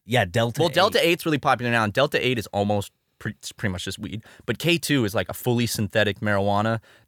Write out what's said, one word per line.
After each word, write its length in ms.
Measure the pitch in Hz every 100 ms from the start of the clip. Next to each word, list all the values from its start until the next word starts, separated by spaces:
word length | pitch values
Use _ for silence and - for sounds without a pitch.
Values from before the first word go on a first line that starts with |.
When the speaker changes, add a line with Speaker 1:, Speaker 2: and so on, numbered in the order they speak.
Speaker 1:
Yeah, 200 | - 120
Delta 360 | 95 113 117 131
Speaker 2:
Well, 80 | 165
Speaker 1:
eight. 60 |
Speaker 2:
Delta 320 | 165 202 220 160
eight's 180 | 175
really 140 | 170 147
popular 320 | 147 120 120
now, 140 | 120
and 80 | 107
Delta 300 | 113 147 110 123
eight 120 | 123
is 100 | -
almost 420 | 101 101 104 - _ _ _
pre-, 120 | 113
it's 200 | - -
pretty 180 | - 104
much 120 | 92
just 140 | - 98
weed, 260 | 101 104 - - -
but 120 | 117
K 180 | 160 170
two 280 | - 143 107
is, 80 |
like, 140 | 101 92
a 40 |
fully 320 | - 127 120 117
synthetic 540 | - 101 110 104 98
marijuana 600 | 107 101 98 101 110 113 - -